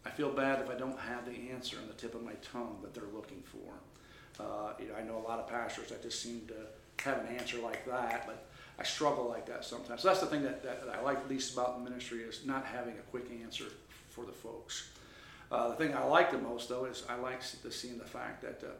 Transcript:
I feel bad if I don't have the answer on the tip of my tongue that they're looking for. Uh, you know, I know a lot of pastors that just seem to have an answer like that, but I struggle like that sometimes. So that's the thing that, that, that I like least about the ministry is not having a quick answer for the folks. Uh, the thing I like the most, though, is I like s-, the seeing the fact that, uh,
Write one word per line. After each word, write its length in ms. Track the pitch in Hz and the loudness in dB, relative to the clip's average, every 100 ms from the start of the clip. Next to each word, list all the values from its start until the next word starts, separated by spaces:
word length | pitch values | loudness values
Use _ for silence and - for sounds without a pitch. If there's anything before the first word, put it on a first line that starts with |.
| - | -6
I 40 | |
feel 220 | - 143 | 2 2
bad 280 | 139 135 135 | 6 6 4
if 100 | 123 | 2
I 40 | |
don't 260 | 123 131 127 | 0 -2 -2
have 260 | 123 120 120 | -2 -2 -4
the 240 | 123 127 | -6 -6
answer 280 | 123 - 110 | -6 -4 -6
on 60 | 110 | -8
the 60 | |
tip 200 | 101 120 | -6 -6
of 100 | 117 | -4
my 100 | 113 107 - | -6 -8 -6
tongue 280 | 123 120 101 | -4 -4 -4
that 120 | 98 | -8
they're 100 | 120 101 107 | -8 -6 -6
looking 260 | 107 95 | -8 -10
for. 1000 | - 107 90 - - - - - - - | -12 -10 -10 -12 -14 -20 -18 -18 -16 -6
Uh, 300 | 104 104 107 110 | -4 -2 -2 -4
you 120 | 107 | -6
know, 60 | 107 | -4
I 80 | |
know 140 | 113 113 | -2 -2
a 80 | 113 | 0
lot 140 | 117 | 0
of 80 | - | 0
pastors 400 | 117 117 120 107 | 0 0 -2 -6
that 120 | 117 | -6
just 180 | 117 - | -4 -2
seem 240 | 120 117 107 | -2 -4 -6
to 560 | 110 110 - - - 139 | -8 -10 -12 -14 -4 2
have 140 | 120 | 2
an 180 | 113 123 | 0 -2
answer 220 | 120 120 | -2 -2
like 260 | 117 - 127 | 0 -2 0
that, 420 | 123 117 117 113 | 2 2 0 -2
but 220 | 110 - - - - | -8 -12 -16 -14 -4
I 60 | |
struggle 460 | - - 151 135 120 | 0 6 6 6 2
like 160 | 113 - | 0 -4
that 180 | 123 | -6
sometimes. 380 | - - - 165 | -4 -6 -4 6
So 80 | 190 | 8
that's 100 | - | 8
the 80 | - | 6
thing 160 | 151 | 4
that, 180 | 135 - | 2 0
that, 240 | 131 123 120 | -2 -4 -2
that 80 | |
I 80 | 107 | 0
like 280 | 131 139 135 | 2 2 2
least 240 | 135 - | 0 2
about 240 | 123 123 123 | 2 2 2
the 120 | 123 | -4
ministry 300 | 123 - 117 | -6 -4 -4
is 220 | 113 - 135 | -4 -4 0
not 200 | 135 131 | 0 0
having 300 | 120 120 104 | -2 -4 -6
a 80 | - | -6
quick 160 | 123 123 117 | -6 -4 -8
answer 260 | 113 - 107 - - - - | -6 -6 -6 -10 -16 -18 -14
for 160 | - 110 | -10 -8
the 80 | |
folks. 560 | - 113 110 - - - - - - - - - | -8 -8 -8 -6 -8 -8 -14 -18 -16 -16 -14 0
Uh, 160 | - 123 | 4 4
the 80 | 117 | 4
thing 180 | 156 | 4
I 100 | 139 131 | 6 10
like 260 | 165 175 | 10 10
the 80 | 127 | 6
most, 280 | 117 120 - | 0 -2 0
though, 180 | 123 131 | 0 0
is 180 | 110 - | -2 -2
I 80 | 123 | -2
like 220 | 127 127 | 0 -2
s-, 200 | - 123 | -6 -8
the 100 | 120 | -8
seeing 280 | - 123 117 | -6 -6 -6
the 60 | - | -8
fact 360 | 123 113 - | -6 -6 -6
that, 220 | 127 - | -6 -6
uh, 80 | - - | -8 -8